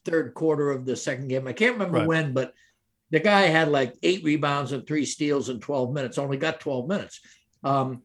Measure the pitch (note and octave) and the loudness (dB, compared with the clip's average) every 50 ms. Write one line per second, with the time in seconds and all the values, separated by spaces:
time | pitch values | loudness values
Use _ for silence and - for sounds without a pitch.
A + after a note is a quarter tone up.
0 | - - E3 E3 D3 A#2+ - - D#3+ D#3+ D3+ D3 D3 C#3+ C#3 C3 B2+ C3 B2 A2+ | -6 -2 0 0 0 0 -2 -2 0 0 2 2 2 0 -2 -2 -2 -4 -4 -4
1 | - D3+ C3+ B2+ C#3 C3 B2+ C3 C3 C3 B2 - G#3+ B3 A#3+ A3 G3 F3+ D#3+ B2 | -4 -4 -4 -4 -4 -2 -2 -2 -2 -4 -2 0 2 2 2 0 -2 0 0 0
2 | - D#3+ D#3+ D#3+ D#3 C#3+ B2+ C3 B2+ - - _ _ _ _ _ _ _ _ _ | 2 2 2 2 0 0 0 -2 -2 -4 -6 _ _ _ _ _ _ _ _ _
3 | _ _ D#3 D#3 D#3 G#3 G#3 G3 G3 E3+ D#3 D#3+ D#3+ D3+ D3 C#3 C3 A#2+ - - | _ _ 0 2 4 4 6 6 6 6 4 4 4 4 4 2 2 0 -2 0
4 | - E3+ F#3 G3 E3 D#3 D3 D3+ C#3+ C#3+ C#3+ C#3+ C#3+ A#2+ C3+ B2+ A2 - D3 D#3 | 0 2 2 2 2 0 0 2 2 0 0 0 -2 -4 -6 -6 -6 -4 -2 -2
5 | C3+ A#2+ - - D3+ D3 D3 C#3+ A#2+ B2+ B2+ A2 - - C#3+ C3+ B2+ A#2+ C3 D3+ | -2 -2 -2 -2 0 0 0 0 0 -2 -6 -8 -6 -4 -2 -2 -2 -2 -2 -4
6 | C3+ A#2+ - C#3+ C#3 C#3 C#3 C3+ D#3+ D#3+ D#3+ - - D#3 C#3 B2+ A#2+ D3 G3 F#3+ | -4 -4 -4 -4 -4 -2 -2 -2 -2 -2 -4 -4 -4 -4 -4 -4 -2 -2 -4 -4
7 | G#2 F2+ - - - - - _ _ _ _ _ - C#3 C#3 C#3 C3 C3 B2+ B2 | -4 -8 -14 -20 -20 -20 -20 _ _ _ _ _ -2 0 0 2 0 -2 -4 -8